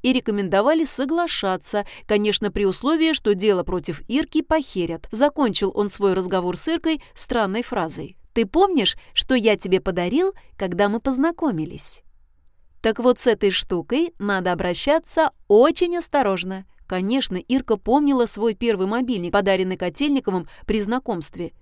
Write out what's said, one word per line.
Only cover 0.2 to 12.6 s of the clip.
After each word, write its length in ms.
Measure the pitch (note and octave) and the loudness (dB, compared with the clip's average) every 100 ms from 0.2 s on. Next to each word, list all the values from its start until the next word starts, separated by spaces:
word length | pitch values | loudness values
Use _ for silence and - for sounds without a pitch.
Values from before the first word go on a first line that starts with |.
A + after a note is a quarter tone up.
| - G3+ F#3+ G3 A#3 D#4+ | 0 -2 0 2 4 2
соглашаться, 1000 | D#4 - C4+ E4 E4+ - G3 F#3 - G#3 G3+ - - | 2 0 0 -2 -2 -2 -2 -2 -2 -2 -6 -14 0
конечно, 440 | G#3 G#3 G3+ G#3 | 0 2 0 -2
при 160 | F3 G3+ | 0 0
условии, 480 | F#3 C4 D#4+ D#4+ | 0 0 2 2
что 200 | D4+ A3 | 2 0
дело 280 | G3 G#3+ F#3+ | 2 2 2
против 400 | D#3+ F3+ D#3+ D#3 - | 0 -4 -6 -10 -4
Ирки 360 | B3 D#4+ D#4 | -2 0 -4
похерят. 680 | D#4 D#4+ C4+ F#3+ E3+ E3 - | 0 -2 -2 -4 -4 -6 -8
Закончил 600 | G#3+ C#4+ D4 B3+ F3 G3 | 0 0 2 0 0 -2
он 140 | G3 G#3 | -2 -2
свой 240 | - G3+ | 0 2
разговор 460 | F#3 F3+ F#3+ F3+ - | 0 0 -2 -2 -2
с 100 | - | 0
Иркой 340 | E4 D#4+ D4+ - | 0 -2 -4 -6
странной 480 | - - B3 F#3+ G#3 | -2 0 2 0 -2
фразой. 560 | B3 A3 E3 - - - - | -4 -4 -4 -6 -12 -16 -6
"Ты 100 | - | -2
помнишь, 540 | G#3 E4 G4 E4 F#3+ - - | 0 2 4 4 0 -2 -4
что 200 | - - | -2 2
я 220 | B3+ G#3+ G3+ | 2 2 0
тебе 240 | F#3 F#3 | 2 0
подарил, 540 | - F3 F3 C4 F#4+ - - - | 0 -2 0 0 0 -4 -20 -8
когда 320 | F#3+ F3 G3+ | -6 0 0
мы 100 | A3+ | 0
познакомились?" 1000 | C#4 C4 D#4+ E4+ D#4 E3 D3+ - - - - - _ _ _ _ | -2 0 0 0 -2 -2 -6 -8 -10 -10 -18 -20 _ _ _ _